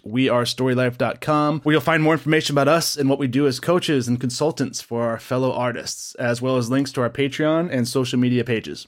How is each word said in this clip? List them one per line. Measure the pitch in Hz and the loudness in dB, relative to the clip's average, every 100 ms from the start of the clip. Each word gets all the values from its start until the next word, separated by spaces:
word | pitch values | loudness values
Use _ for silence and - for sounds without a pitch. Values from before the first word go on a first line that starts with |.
we | 107 123 131 | -4 0 2
are | 123 113 | 2 0
story | - 127 123 | 0 0 2
life | 127 123 | 0 0
dot | 120 - | -2 -2
com, | - 151 151 151 | 0 2 2 0
where | 151 | 2
you'll | 151 | 2
find | - 160 | 2 2
more | 156 | 4
information | 160 151 156 151 | 2 2 2 2
about | 143 139 | 2 4
us | 165 156 151 | 2 0 0
and | 135 | 0
what | 135 | 2
we | 135 | 0
do | 131 143 | 2 0
as | 127 | 0
coaches | - 175 165 139 120 | 0 0 2 0 0
and | 123 | -2
consultants | 127 123 147 156 131 - | -2 -2 -2 -2 -4 -6
for | - 117 | -8 -4
our | 117 113 | -2 -4
fellow | - 127 131 | -4 -2 0
artists, | 123 123 101 - - - | -2 -4 -4 -8 -10 -12
as | - 123 120 | -4 -2 -2
well | 131 131 | 0 0
as | 117 | 0
links | 135 135 | 0 0
to | 139 | -2
our | 120 | -2
Patreon | - 139 135 151 165 175 | -2 -2 0 0 2 0
and | 131 117 | -2 0
social | 135 127 127 | 0 0 2
media | 123 123 | 2 2
pages. | 117 110 73 - | 0 -2 -4 -12